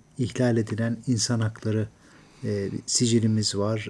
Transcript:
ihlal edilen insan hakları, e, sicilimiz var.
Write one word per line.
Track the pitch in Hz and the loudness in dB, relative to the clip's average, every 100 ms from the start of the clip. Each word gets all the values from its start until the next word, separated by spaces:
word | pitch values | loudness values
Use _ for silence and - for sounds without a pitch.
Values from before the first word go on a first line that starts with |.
| - - | -10 -4
ihlal | 120 - 123 117 | -4 2 2 2
edilen | 110 107 117 117 - | 0 -2 -2 -4 -2
insan | 117 - 120 | 0 0 0
hakları, | 110 110 110 107 107 - - - - - | 0 -2 -2 -2 -2 -8 -20 -20 -20 -10
e, | 107 101 98 104 - | -6 -4 -4 -6 -4
sicilimiz | - 120 117 110 110 104 98 | 0 4 4 4 2 2 0
var. | 101 110 107 | 0 -2 -6